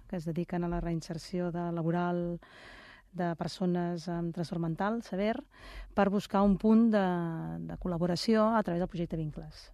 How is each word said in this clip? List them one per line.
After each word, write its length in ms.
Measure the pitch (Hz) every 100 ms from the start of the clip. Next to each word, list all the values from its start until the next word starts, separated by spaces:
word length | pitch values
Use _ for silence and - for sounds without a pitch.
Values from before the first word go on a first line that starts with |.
| -
que 100 | 185
es 80 | 160
dediquen 360 | 165 170 175
a 40 | 175
la 120 | 170
reinserció 640 | 165 165 - 160 - 180 175
de, 200 | 170 175
laboral 680 | 170 165 175 175 175 175 170 - - - - - - _
de 200 | 180 175
persones 680 | 165 170 - 185 175 175 175 170
amb 240 | 170 170
trastorn 300 | 175 156 170
mental 380 | 165 156 202 233
SEVER, 300 | - 185 208 240 - - - - -
per 120 | - 202
buscar 300 | 202 - 196 202
un 60 | 185
punt 280 | 214 220 233
de, 80 | 214 185 175 170 160 160 165 160
de 80 | 165
col·laboració 600 | 185 165 175 170 - 220 214
a 80 | 226
través 160 | 196 170
del 80 | 185
projecte 300 | 165 170 160
Vincles. 540 | 151 165 156 - -